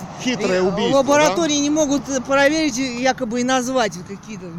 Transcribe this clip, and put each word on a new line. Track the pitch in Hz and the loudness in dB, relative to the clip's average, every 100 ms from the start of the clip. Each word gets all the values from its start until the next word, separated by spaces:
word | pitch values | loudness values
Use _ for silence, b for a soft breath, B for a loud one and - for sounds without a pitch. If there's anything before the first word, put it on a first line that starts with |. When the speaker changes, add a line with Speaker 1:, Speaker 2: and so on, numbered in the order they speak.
| - - | -12 -8
Speaker 1:
Хитрое | 254 240 202 185 | -4 -2 0 2
Speaker 2:
И | |
Speaker 1:
убийство, | 185 196 233 | 2 0 2
да? | 269 | 2
Speaker 2:
лаборатории | 262 294 302 - 320 294 | 4 4 4 2 0 0
не | 285 | 0
могут, | 302 294 285 - | 2 2 0 -2
э, | 269 | -6
проверить | 254 277 277 320 311 233 | 0 4 4 4 0 -2
и | 269 233 | -4 -2
якобы | 262 254 254 247 | -2 -2 -4 -2
и | |
назвать | 247 262 247 262 220 170 180 | 0 0 0 0 0 -4 -14
какие-то. | 202 - 208 180 | -14 -14 -14 -12